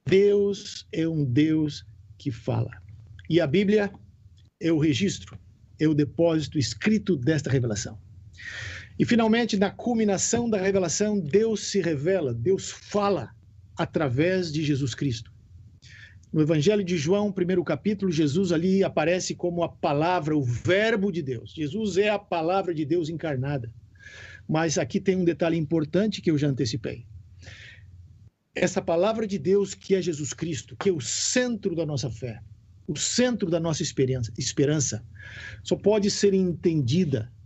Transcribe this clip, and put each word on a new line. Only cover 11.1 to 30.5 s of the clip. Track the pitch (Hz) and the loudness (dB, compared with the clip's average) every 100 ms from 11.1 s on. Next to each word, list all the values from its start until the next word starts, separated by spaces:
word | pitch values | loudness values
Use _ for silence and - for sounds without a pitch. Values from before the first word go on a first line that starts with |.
| 208 | 0
Deus | 147 196 226 202 | 2 2 2 0
se | - 202 | -2 -2
revela, | 170 143 156 190 139 | 0 0 0 0 0
Deus | 117 143 185 - | -2 0 0 -2
fala | - - 208 202 170 107 - - - - - | -14 -4 0 2 0 -4 -14 -20 -20 -12 -6
através | 165 175 143 123 170 185 170 | -4 0 0 2 2 2 0
de | 147 | -2
Jesus | 147 135 135 - | 0 0 -2 -2
Cristo. | 143 113 - - - - - - - - - - - | -4 -4 -10 -20 -20 -20 -20 -20 -20 -20 -20 -20 -4
No | 156 | 0
Evangelho | 151 160 151 208 | 2 2 4 2
de | 175 180 | 0 -2
João, | 139 202 208 | 0 0 0
primeiro | 190 180 185 | -2 0 0
capítulo, | 165 143 202 208 196 | 0 -2 -2 -2 0
Jesus | 156 151 156 185 | 2 2 2 0
ali | 165 185 196 | 0 2 2
aparece | 180 160 156 185 - | 2 2 0 0 -2
como | 160 175 175 | -4 -4 -2
a | 160 | -4
palavra, | - 165 143 165 180 151 151 | -2 0 2 2 0 0 0
o | |
verbo | 123 120 - 190 220 226 196 | 0 -2 2 2 2 2 0
de | 170 | -2
Deus. | 131 120 110 | -4 -8 -10
Jesus | 165 147 202 214 175 | -8 -6 -4 -2 2
é | 214 | 2
a | 202 | 0
palavra | - 175 160 196 185 156 | -2 -2 0 0 0 -2
de | |
Deus | 139 175 156 | 0 0 0
encarnada. | 165 160 131 139 147 117 - - - - - - - - | -4 -4 -4 -2 -4 -6 -14 -20 -20 -20 -20 -20 -14 -2
Mas | 156 165 170 | 0 2 2
aqui | - 190 | 0 0
tem | 190 185 | 2 2
um | |
detalhe | 170 160 165 170 | 2 2 2 0
importante | 147 165 147 180 214 - | 0 0 2 2 0 0
que | 175 | 0
eu | 147 | 2
já | 147 | 2
antecipei. | 131 127 - 127 123 - - - - - - - - - - - - - _ _ | 0 -2 -4 -6 -10 -12 -20 -20 -20 -20 -20 -20 -20 -20 -20 -20 -20 -20 _ _
Essa | - 180 185 | 0 0 0
palavra | - 170 202 220 214 | 0 2 2 0 -2
de | 196 | -2
Deus, | 139 202 196 | 2 2 2
que | - - 190 | -4 -2 0
é | |
Jesus | 170 147 139 | 0 -4 -6
Cristo, | - - | -6 -6